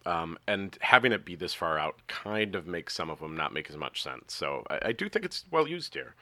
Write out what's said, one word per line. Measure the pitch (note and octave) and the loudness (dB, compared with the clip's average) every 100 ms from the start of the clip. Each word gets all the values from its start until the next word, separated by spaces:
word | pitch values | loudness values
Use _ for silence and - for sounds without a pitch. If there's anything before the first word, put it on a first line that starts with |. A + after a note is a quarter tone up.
| F2 | 0
um, | E2+ E2 E2 - | 0 0 -4 -2
and | G2+ G2 - | 0 -2 -4
having | - B2 B2 | 8 8 8
it | G#2+ - | 2 -2
be | |
this | E2+ F2 | -8 -6
far | - E2+ D#2 | -2 0 2
out | D#2 - - | 0 -4 -8
kind | - G2+ G#2+ G#2+ | -8 -2 0 0
of | F#2+ E2 | 0 -4
makes | E2+ D#2 | -6 -4
some | - D#2+ | -4 -4
of | D#2 | -4
them | D#2 D#2+ | -6 -2
not | D#2 | -2
make | D#2 D2+ | -2 -6
as | D2+ | -6
much | C#2 - | -6 -6
sense. | C#2+ C2 - | -8 -8 -10
So | - C#2+ C#2 - | -6 -2 -2 -2
I, | D2 G#2 | -2 0
I | |
do | A#2 G#3 | -2 0
think | - F#3 | -2 -2
it's | - - | -8 0
well | D#3+ D3+ | 2 2
used | F3 - | 0 -6
here. | - B2 - | -8 -10 -14